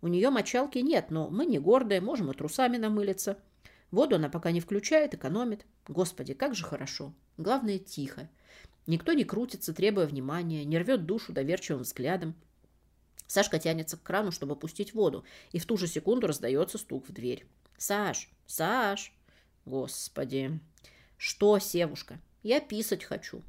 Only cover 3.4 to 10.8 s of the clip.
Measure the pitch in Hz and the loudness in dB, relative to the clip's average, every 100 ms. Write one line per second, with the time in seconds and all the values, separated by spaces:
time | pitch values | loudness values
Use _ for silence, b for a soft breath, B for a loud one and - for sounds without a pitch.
3.4 | _ _ b b b 185 285 196 151 170 | _ _ b b b 2 4 4 2 -2
4.4 | 170 170 170 202 208 311 302 - 131 185 | 0 0 0 -2 4 4 4 -2 -4 -2
5.4 | 247 208 - _ - - 165 - - 135 | -2 -4 -10 _ -8 0 0 -2 -10 -2
6.4 | 285 220 165 147 - - 143 - _ - | -2 -2 -6 -8 -8 -10 -12 -14 _ -8
7.4 | 160 262 233 196 190 - 135 - 170 B | 0 0 0 -4 -6 -8 -8 -8 -16 B
8.4 | B B B B - 165 170 320 226 196 | B B B B -2 0 2 2 2 0
9.4 | 247 - - 160 190 202 160 143 131 160 | -4 -6 -8 2 2 4 2 0 -4 -4
10.4 | 175 156 147 165 | -2 -4 0 0